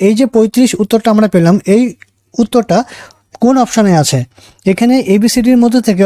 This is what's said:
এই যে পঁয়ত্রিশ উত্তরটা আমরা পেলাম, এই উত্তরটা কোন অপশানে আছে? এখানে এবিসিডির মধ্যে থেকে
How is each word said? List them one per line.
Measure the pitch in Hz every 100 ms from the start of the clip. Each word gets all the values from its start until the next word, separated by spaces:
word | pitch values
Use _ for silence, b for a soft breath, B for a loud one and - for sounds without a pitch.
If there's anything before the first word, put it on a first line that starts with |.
| 190
এই | 220
যে | 254 226
পঁয়ত্রিশ | 220 240 254 -
উত্তরটা | 208 226 226 214
আমরা | 214 185
পেলাম, | 170 190 - 208
এই | 247 170 _ _ _ -
উত্তরটা | 233 247 - 180 254 B B B _ -
কোন | 233 262 240
অপশানে | - 202 170
আছে? | 143 131 120 b b b 190
এখানে | 185 240 262 233 202
এবিসিডির | 226 254 233 247
মধ্যে | 233 247 220
থেকে | 185